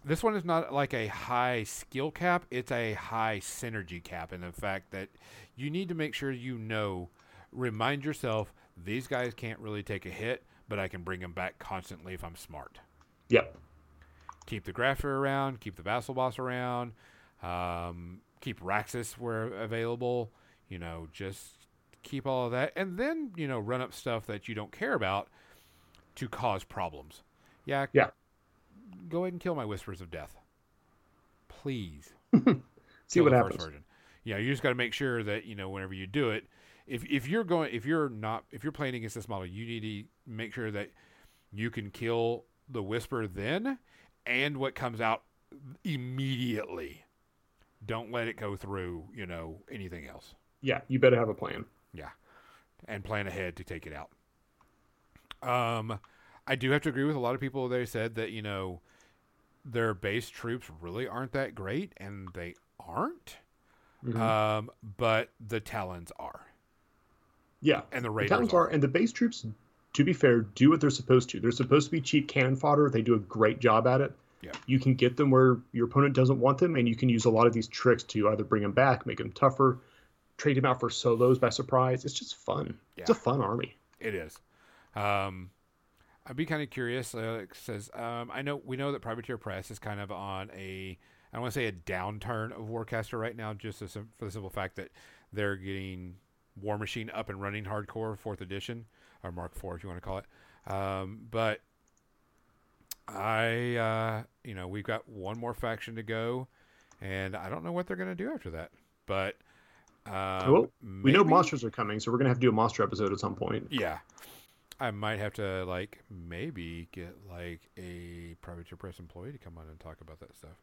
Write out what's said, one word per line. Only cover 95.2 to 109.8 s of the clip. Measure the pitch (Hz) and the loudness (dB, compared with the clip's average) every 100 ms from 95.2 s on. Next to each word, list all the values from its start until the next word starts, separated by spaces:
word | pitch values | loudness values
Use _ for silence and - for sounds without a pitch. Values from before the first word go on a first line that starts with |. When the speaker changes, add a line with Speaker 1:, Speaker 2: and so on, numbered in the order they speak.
| _ | _
Speaker 1:
they're | 101 101 98 | -2 -2 -2
getting | 95 98 95 92 90 95 _ _ _ - | -6 -6 -6 -10 -12 -16 _ _ _ -10
War | 101 104 | -6 -4
Machine | 104 120 110 | -4 -6 -6
up | 104 110 | -8 -8
and | 95 | -6
running | 101 107 98 | -6 -6 -4
hardcore, | 107 101 113 110 104 | -6 -6 -6 -6 -6
fourth | 110 98 | -8 -8
edition, | 92 98 - 117 110 _ _ _ | -8 -8 -8 -10 -14 _ _ _
or | 90 | -10
Mark | 87 87 | -8 -10
four, | - 92 87 | -10 -10 -10
if | |
you | 98 | -10
wanna | 87 | -10
call | 95 95 | -6 -8
it." | - _ - _ - | -8 _ -20 _ -6
Um, | 98 98 95 95 110 113 | -4 -2 -4 -6 -10 -6
but | 113 110 104 _ _ _ _ _ _ _ _ _ _ _ _ _ - - | -2 0 -2 _ _ _ _ _ _ _ _ _ _ _ _ _ -18 -12
I, | - 104 110 113 117 123 120 | -4 0 2 2 0 0 0
uh, | 113 110 113 110 117 _ | 0 0 0 -4 -8 _
you | 127 95 | -12 -10
know, | 90 | -6
we've | 104 | -6
got | 104 113 - | -4 -4 -6
one | 107 92 113 | -10 -8 -6
more | 117 | -8
faction | 120 117 113 - 113 | -4 -4 -4 -8 -10
to | |
go, | 110 113 113 127 127 _ _ _ _ _ | -4 -2 -2 -4 -6 _ _ _ _ _
and | 98 95 95 95 | -6 -4 -4 -6
I | 95 | -6
don't | - | -6
know | 170 | -4
what | 175 180 | -4 -4
they're | 180 | -6
gonna | 185 175 | -6 -6
do | 220 | -6
after | 311 - | -6 -8
that. | 80 80 _ _ _ - | -10 -10 _ _ _ -4
But, | 98 95 - _ _ _ _ | -2 -2 -6 _ _ _ _